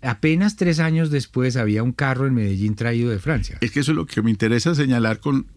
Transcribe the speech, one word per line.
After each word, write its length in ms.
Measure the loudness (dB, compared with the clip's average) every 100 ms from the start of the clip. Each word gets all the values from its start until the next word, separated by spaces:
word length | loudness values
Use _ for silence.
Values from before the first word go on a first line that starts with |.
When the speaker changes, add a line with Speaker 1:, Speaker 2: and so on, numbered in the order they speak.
Speaker 1:
Apenas 540 | -6 -2 0 2 0 0
tres 240 | 0 2
años 320 | 0 0 0
después 440 | -2 -2 -2 0 0
había 280 | 0 0
un 80 | 0
carro 340 | 0 -2 0 0
en 80 |
Medellín 400 | 0 0 0 -2
traído 380 | -2 -2 0 0
de 80 | -2
Francia. 400 | -2 -2 -4 -4
Speaker 2:
Es 80 | -4
que 120 | -2
eso 100 | 0
es 40 | -2
lo 120 | -2
que 160 | -2
me 80 | 0
interesa 420 | 2 2 2 2
señalar, 460 | 0 2 2 0 0
con 260 | -2 -2 -4